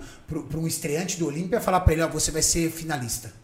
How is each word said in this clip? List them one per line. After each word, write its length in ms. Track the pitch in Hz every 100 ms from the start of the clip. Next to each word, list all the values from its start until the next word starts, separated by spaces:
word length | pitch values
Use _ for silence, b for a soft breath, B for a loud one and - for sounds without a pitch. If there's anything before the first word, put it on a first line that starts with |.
| B B -
pro, 180 | 160
pro 180 | - 156
um 40 | 160
estreante 500 | - 151 151 185 170
do 80 | 151
Olímpia 300 | 151 180 226
e 40 |
falar 200 | - 180
pra 100 | 180
ele, 100 | 160
ó, 60 | 156
você 240 | 151 -
vai 100 | 156
ser 300 | - 170 160
finalista. 640 | 160 160 143 117 - 101 -